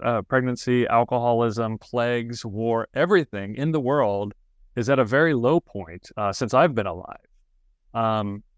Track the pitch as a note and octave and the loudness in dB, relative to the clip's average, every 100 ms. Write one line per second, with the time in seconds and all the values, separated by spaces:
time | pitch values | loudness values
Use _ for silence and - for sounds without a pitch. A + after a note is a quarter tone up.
0 | A#2+ A#2 - C3 B2+ B2 - B2 A#2 A#2 | -2 -2 0 0 0 -2 0 2 4 2
1 | A#2+ B2 A#2+ A#2 A#2 G#2+ A2 A2 - B2 | 2 0 2 2 2 0 -4 -6 -6 -2
2 | A#2+ A#2+ A#2 A#2+ A2+ G2+ A2+ A2+ - B2+ | 0 -2 -4 -10 -10 -4 -2 -2 -2 -2
3 | F3 F#3+ D3 G2+ G2 G#2+ D3+ D#3 B2+ D3 | 4 4 2 -6 -8 -4 -2 0 0 2
4 | A2 G2+ G#2+ - _ _ - - A#2 C3+ | 0 0 -6 -10 _ _ -10 -6 0 2
5 | G#2+ C3+ E3 C3+ A#2+ E3+ - - E2 F2+ | 2 2 2 2 2 2 0 -10 -12 -16
6 | - - G2+ G2 A#2 B2+ E3 A2+ G2 F2 | -16 -6 -4 -4 0 4 4 2 -4 -8
7 | - - _ _ _ _ _ _ _ A#2 | -12 -18 _ _ _ _ _ _ _ -4
8 | A2+ A2 G2+ G2+ - | -2 -2 -4 -8 -14